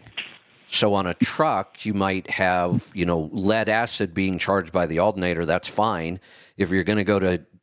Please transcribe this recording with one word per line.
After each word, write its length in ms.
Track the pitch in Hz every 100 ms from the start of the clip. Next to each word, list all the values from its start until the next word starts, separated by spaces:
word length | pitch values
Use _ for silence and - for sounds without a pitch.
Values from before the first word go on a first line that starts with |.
| - - - - _ _ -
So 240 | - 104 101
on 120 | 90
a 60 |
truck, 720 | 87 - - 156 101 - - 107
you 80 |
might 360 | 101 95 95 -
have, 600 | - 92 90 87 90 -
you 120 | 98 87
know, 240 | 85 78
lead 380 | 107 95 113 110
acid 440 | 110 120 - 98
being 240 | 85 95 90
charged 360 | - 98 82
by 120 | 92 82
the 140 | 80
alternator. 460 | 101 98 90 82 80
That's 240 | 87 -
fine. 500 | - 110 87 82 92 - - - -
If 140 | 92
you're 120 | 95
gonna 220 | 87 107 98
go 140 | 101
to 260 | 92 90 - -